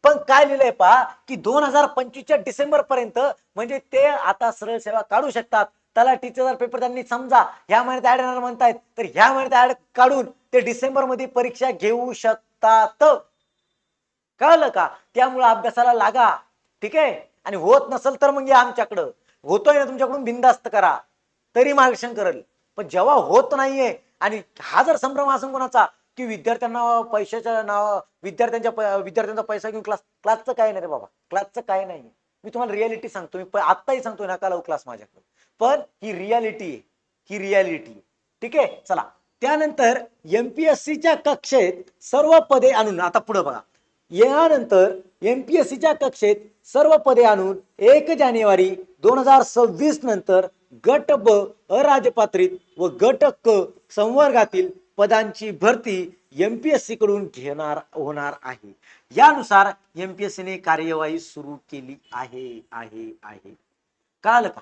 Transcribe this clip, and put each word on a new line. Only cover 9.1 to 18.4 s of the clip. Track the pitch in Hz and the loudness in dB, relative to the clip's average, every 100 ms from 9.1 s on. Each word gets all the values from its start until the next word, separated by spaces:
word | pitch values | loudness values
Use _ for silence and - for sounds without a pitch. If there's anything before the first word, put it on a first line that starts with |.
| - 233 | 2 2
महिन्यात | 269 262 254 | 2 0 2
ऍड | 247 247 _ | 2 0 _
काढून | - 254 269 240 - _ | 2 2 2 -4 -12 _
ते | 247 | 0
डिसेंबर | 233 233 262 269 | 0 -4 -2 -2
मध्ये | 262 254 262 | -2 -4 -4
परीक्षा | 247 247 240 262 | -2 -4 -2 -6
घेऊ | - 202 233 247 | -2 -2 -2 -6
शकतात, | 226 226 220 _ _ 220 220 214 _ 302 285 - _ _ _ _ _ _ _ _ _ _ _ | -4 -4 -4 _ _ 4 4 2 _ 4 4 -2 _ _ _ _ _ _ _ _ _ _ _
कळलं | 277 330 285 | 4 4 4
का? | 190 156 - _ | -2 -4 -6 _
त्यामुळे | 233 262 254 240 | 0 0 4 2
अभ्यासाला | 226 233 240 240 | 2 -2 0 2
लागा, | 233 208 240 226 156 _ _ _ _ | 2 0 2 2 0 _ _ _ _
ठीक | 208 311 | -4 0
आहे? | 294 175 - _ | 0 -4 -14 _
आणि | - 196 | -10 -4
होत | 170 269 - | 2 2 2
नसेल | 254 269 262 | -6 -6 0
तर | 285 | 0
मग | 277 | 0